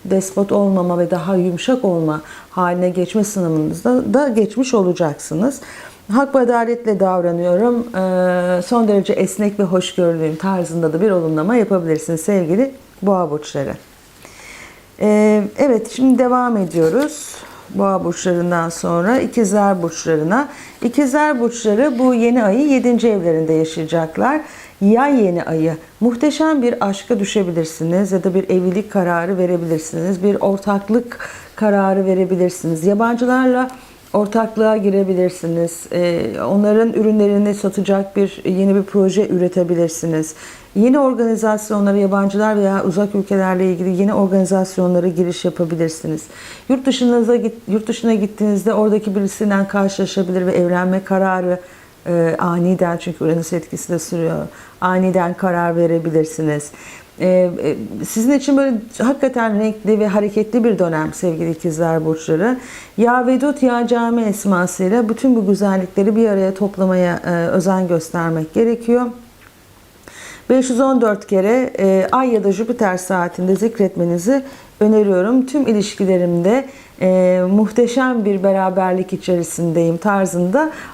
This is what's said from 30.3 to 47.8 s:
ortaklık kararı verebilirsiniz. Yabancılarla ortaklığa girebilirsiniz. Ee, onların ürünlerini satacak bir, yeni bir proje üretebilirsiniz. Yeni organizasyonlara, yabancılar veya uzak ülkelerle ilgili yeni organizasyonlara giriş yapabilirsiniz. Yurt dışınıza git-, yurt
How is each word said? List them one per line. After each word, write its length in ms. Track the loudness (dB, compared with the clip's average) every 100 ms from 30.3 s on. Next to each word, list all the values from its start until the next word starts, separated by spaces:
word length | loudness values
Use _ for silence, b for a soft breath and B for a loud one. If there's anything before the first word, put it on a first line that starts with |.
| 0
ortaklık 880 | 0 -2 -2 -2 0 -2 -2 -8 B B B -4
kararı 500 | 0 2 2 2 2
verebilirsiniz. 800 | 0 0 0 0 -2 -4 -2 0
Yabancılarla 840 | 2 0 0 0 2 2 2 -2 B B B -4
ortaklığa 640 | -2 0 0 -2 0 2 2
girebilirsiniz. 1080 | 2 0 2 2 0 -2 -4 -2 -2 -6 -8
Ee, 300 | -2 0 0 -4 -4 -2
onların 440 | 0 2 4 2
ürünlerini 640 | 2 2 2 2 2 0 0
satacak 600 | -2 -2 0 0 0 -2
bir, 260 | -2 -2 -4
yeni 300 | 0 2 2
bir 80 |
proje 440 | 2 2 2 2 0
üretebilirsiniz. 1080 | 0 0 0 0 2 0 -2 -4 -2 -4 B B B B 2
Yeni 240 | 4 4
organizasyonlara, 960 | 2 2 0 0 0 -2 -2 0 2 2
yabancılar 600 | 2 2 0 0 0 2
veya 260 | 2 0
uzak 320 | 0 0 0 -2
ülkelerle 560 | 0 0 0 2 0
ilgili 300 | 0 0 0
yeni 120 | 0
organizasyonlara 920 | 2 2 2 2 0 0 0 2 2 0
giriş 380 | 0 -2 -2 -4
yapabilirsiniz. 800 | -2 -2 -2 -4 -4 -6 -8 -10 B B B -4
Yurt 160 | -2 0
dışınıza 500 | 0 2 2 2 2
git-, 260 | 0 -6 -4
yurt 200 | -4